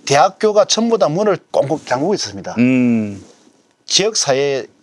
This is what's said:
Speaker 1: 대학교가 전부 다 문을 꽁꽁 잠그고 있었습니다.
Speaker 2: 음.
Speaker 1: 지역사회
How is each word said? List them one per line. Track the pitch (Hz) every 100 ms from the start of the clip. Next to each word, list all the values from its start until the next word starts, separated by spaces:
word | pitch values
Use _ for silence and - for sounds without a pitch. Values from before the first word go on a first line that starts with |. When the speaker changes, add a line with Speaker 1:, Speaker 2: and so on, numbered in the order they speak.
| -
Speaker 1:
대학교가 | 143 190 - 214 208
전부 | 185 220 233 220
다 | 160
문을 | 165 208 170 _
꽁꽁 | - 139 147
잠그고 | - 127 170
있었습니다. | 190 - 98 90 104
Speaker 2:
음. | 123 127 123 113 104 98 - _ _ _ _ _
Speaker 1:
지역사회 | - - 208 214 - 135 143 135 - _